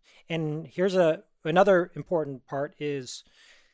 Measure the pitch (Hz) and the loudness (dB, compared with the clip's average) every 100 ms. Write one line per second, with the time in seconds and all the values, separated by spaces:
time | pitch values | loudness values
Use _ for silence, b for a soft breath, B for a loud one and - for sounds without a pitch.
0 | b b _ 165 156 151 151 - 190 185 | b b _ -6 -4 -6 -10 -2 0 4
1 | 165 170 - _ 160 175 202 185 170 147 | 2 2 -8 _ 0 4 6 4 2 -8
2 | - 170 143 131 _ 139 143 - 147 143 | -4 -4 -4 -10 _ -8 -8 -6 -8 -6
3 | 123 - b b b b b | -10 -16 b b b b b